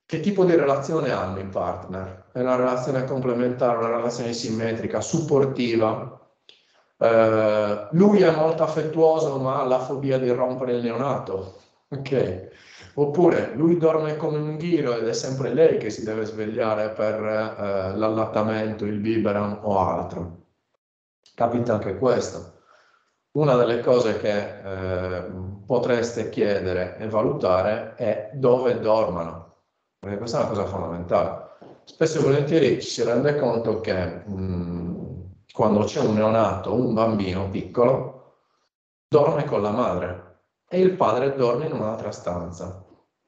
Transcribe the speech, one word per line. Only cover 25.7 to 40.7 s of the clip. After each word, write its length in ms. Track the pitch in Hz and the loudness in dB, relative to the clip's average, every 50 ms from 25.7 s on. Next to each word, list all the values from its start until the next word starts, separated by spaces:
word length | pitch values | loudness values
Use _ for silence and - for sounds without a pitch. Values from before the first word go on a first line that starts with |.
| 127 117 - 127 120 117 117 - - 117 107 - | 0 0 2 2 0 0 0 -2 -2 -4 -6 -4
chiedere 680 | - - 107 101 101 95 92 92 92 90 90 90 - - | -2 0 0 2 0 0 0 -2 -2 -2 -2 -4 -6 -8
e 100 | 110 107 | -8 -4
valutare 880 | 104 107 117 - - - - 92 90 92 95 104 107 117 - - - | -2 0 0 0 0 0 0 2 2 4 2 2 0 -2 -4 -8 -8
è 340 | - 123 107 104 - - - - | -4 -2 -2 -2 -2 -4 -8 -6
dove 440 | 139 127 123 120 127 127 120 107 110 | 0 4 4 4 4 4 2 0 0
dormano, 760 | 110 110 107 113 107 90 87 85 82 82 82 85 - - _ _ _ _ _ _ _ _ _ _ | 2 2 2 4 2 0 -2 -4 -6 -8 -10 -14 -16 -20 _ _ _ _ _ _ _ _ _ _
perché 200 | - 98 101 101 | -10 -8 -8 -8
questa 200 | - 113 117 117 | -6 -4 -2 -2
è 20 | 113 | -2
una 80 | - | -2
cosa 160 | 110 101 92 | -2 -4 -4
fondamentale. 760 | 90 90 90 87 82 85 85 87 - 110 98 - - - - - - - - - - - - _ | -4 -4 -6 -6 -6 -8 -8 -4 0 0 0 0 0 -4 -8 -12 -16 -20 -20 -20 -20 -20 -20 _
Spesso 340 | - - - 165 156 - 156 | -12 -4 0 0 0 2 2
e 40 | 135 | 2
volentieri 580 | 135 139 147 147 147 165 160 139 123 120 - | 4 4 4 2 4 4 4 4 4 2 2
ci 80 | - - | -2 -6
si 140 | - 120 117 | -4 -2 0
rende 340 | 117 120 123 139 147 147 | 2 2 2 2 2 2
conto 440 | 147 135 120 113 113 - 113 101 - | 2 2 0 0 0 0 0 -2 -2
che, 420 | - - 92 92 87 82 - - - 104 | -2 -2 -2 -2 -2 -4 -6 -8 -10 -10
mm, 640 | 98 95 92 92 90 87 87 87 87 85 85 90 - - - - - 90 92 - - - _ _ - | -8 -6 -4 -4 -4 -4 -4 -4 -6 -6 -6 -6 -8 -8 -8 -10 -12 -12 -14 -16 -18 -20 _ _ -2
quando 280 | - 117 107 104 104 104 | 0 2 4 4 4 2
c'è 160 | - - 156 | 0 0 0
un 140 | 127 117 107 | 0 2 2
neonato, 600 | 107 107 110 110 113 110 95 95 95 - - - | 2 2 4 4 4 2 2 0 -2 -4 -2 0
un 200 | 127 127 117 110 | 0 0 2 2
bambino 540 | 107 113 113 107 101 98 92 90 92 98 95 | 2 2 2 2 0 0 -2 -2 -4 -4 -4
piccolo, 880 | 101 101 - - - 120 120 120 - - - - - - - _ _ _ _ _ _ _ _ _ _ _ _ _ _ _ _ - | -4 -6 -8 -4 0 2 4 4 4 2 -2 -6 -12 -16 -20 _ _ _ _ _ _ _ _ _ _ _ _ _ _ _ _ 4
dorme 360 | - 147 143 - - 147 139 | 4 4 6 4 2 0 -2
con 160 | - 117 107 101 | -2 -2 -2 -2
la 80 | 104 | 0
madre 540 | 104 123 120 104 90 90 87 87 90 - - - - _ _ _ _ _ _ | 0 0 0 -2 -2 -2 -4 -6 -8 -10 -14 -20 -20 _ _ _ _ _ _
e 120 | - | -4